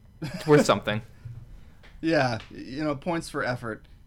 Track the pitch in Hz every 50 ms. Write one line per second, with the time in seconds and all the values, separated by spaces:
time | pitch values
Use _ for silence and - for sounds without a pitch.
0 | - - - - - 143 - - - 156 151 147 123 - 110 101 - 110 104 104
1 | - - - - - - - - - - - - - - - - - - - -
2 | - 160 165 151 135 123 120 107 - - - - 101 92 127 139 156 151 147 139
3 | - 185 170 165 156 - - 147 120 117 127 120 - 117 110 - - - - -
4 | -